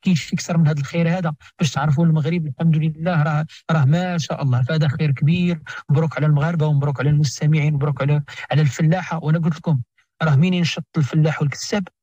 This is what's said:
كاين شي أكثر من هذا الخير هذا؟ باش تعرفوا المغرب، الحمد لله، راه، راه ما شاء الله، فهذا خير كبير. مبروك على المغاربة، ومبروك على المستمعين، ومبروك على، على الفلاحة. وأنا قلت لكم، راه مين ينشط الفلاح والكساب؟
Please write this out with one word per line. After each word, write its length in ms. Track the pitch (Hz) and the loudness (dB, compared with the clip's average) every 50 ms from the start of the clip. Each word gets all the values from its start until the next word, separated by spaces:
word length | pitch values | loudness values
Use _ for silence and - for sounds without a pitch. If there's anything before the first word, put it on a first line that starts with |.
كاين 140 | _ 190 185 | _ 2 0
شي 200 | 147 - - - | 0 0 -4 -6
أكثر 220 | 175 - - 175 160 | -8 -6 -2 0 2
من 100 | 165 147 | 2 2
هذا 120 | 156 147 | 2 0
الخير 380 | 139 131 - 170 170 165 170 185 | -4 -4 -2 0 0 0 0 0
هذا؟ 180 | 180 160 147 - _ - _ _ | -2 -4 -6 -6 _ -20 _ _
باش 120 | 185 139 | -4 -2
تعرفوا 340 | - 139 139 156 143 135 170 | -2 -2 0 0 2 2 4
المغرب، 420 | 165 156 156 143 147 165 180 160 151 | 2 2 2 0 0 -2 -2 -4 -6
الحمد 300 | 131 _ 165 165 156 156 | -6 _ 0 2 2 2
لله، 460 | 156 160 156 156 160 175 180 156 147 | 0 -2 -4 -4 -4 -2 0 0 0
راه، 220 | 160 151 151 160 156 - - _ - | 0 0 -2 -4 -6 -10 -20 _ -2
راه 140 | 165 160 143 | 0 2 4
ما 320 | 127 151 175 180 185 175 170 | 4 2 2 0 -2 -2 -4
شاء 260 | - - 151 - - | -4 -4 -6 -4 -2
الله، 180 | 139 127 123 | 0 0 0
فهذا 260 | 127 123 160 160 151 156 | 0 0 0 0 0 0
خير 240 | 127 - 156 151 | 0 -2 -2 -2
كبير. 480 | 139 123 - 143 170 180 175 175 175 160 - - - - - _ | 0 0 2 0 2 2 2 0 -2 -4 -6 -16 -16 -16 -4 _
مبروك 280 | 147 139 165 160 - 127 | 0 2 2 0 -2 0
على 80 | 143 | 0
المغاربة، 400 | 156 151 143 143 165 175 165 151 | 2 2 2 2 0 0 0 0
ومبروك 340 | 151 147 139 139 143 143 123 | 2 2 0 0 0 -2 -2
على 100 | 127 147 | 0 2
المستمعين، 640 | 151 147 151 135 - - - 151 156 156 143 151 156 | 2 2 2 0 -2 -2 0 2 2 2 2 0 0
ومبروك 280 | 139 143 151 143 127 | 0 0 -2 -2 -2
على، 220 | 135 139 147 147 143 - - - - - | 0 0 0 0 -2 -6 -12 -16 -8 -2
على 100 | - 143 | 0 2
الفلاحة. 600 | 156 143 120 - 170 156 165 185 175 - 165 165 - | 2 2 0 0 2 2 2 0 -2 -6 -8 -6 -2
وأنا 160 | 147 156 170 | 0 0 2
قلت 180 | 165 170 160 - | 2 -2 -2 -2
لكم، 240 | - 175 156 127 120 _ _ _ _ _ _ _ 160 | -2 -2 -2 -2 -2 _ _ _ _ _ _ _ -2
راه 120 | 160 147 | 2 4
مين 180 | 131 165 185 180 | 4 4 2 2
ينشط 320 | 180 170 147 - - 165 _ _ 165 | 0 0 -2 -2 -6 -10 _ _ -2
الفلاح 440 | 147 123 - 160 151 160 143 - | -2 0 2 2 2 2 2 0
والكساب؟ 460 | 156 143 127 - - - - 208 185 - _ _ | -2 -2 -2 -6 -8 -4 -4 -4 -4 -6 _ _